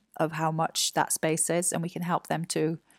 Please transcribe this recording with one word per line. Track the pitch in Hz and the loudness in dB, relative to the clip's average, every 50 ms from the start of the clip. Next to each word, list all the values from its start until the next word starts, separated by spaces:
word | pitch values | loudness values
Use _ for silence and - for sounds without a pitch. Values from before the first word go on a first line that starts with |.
| _ _ - | _ _ -2
of | - 160 156 160 | -2 0 0 0
how | 156 160 160 | 0 0 0
much | 160 160 165 - - - - - - | 2 2 0 0 0 -2 -2 0 2
that | 160 147 - - | 0 0 0 0
space | - - 160 156 156 - - | 0 0 0 2 2 0 2
is, | 165 175 175 175 - | 2 2 2 0 0
and | 170 165 | -2 -2
we | 170 | -2
can | - 175 175 | -4 -4 -2
help | 170 175 - - | 0 0 0 0
them | - 165 160 165 | -2 -2 -2 -2
to | - - 165 156 156 165 156 _ _ _ | -2 0 0 2 0 0 -2 _ _ _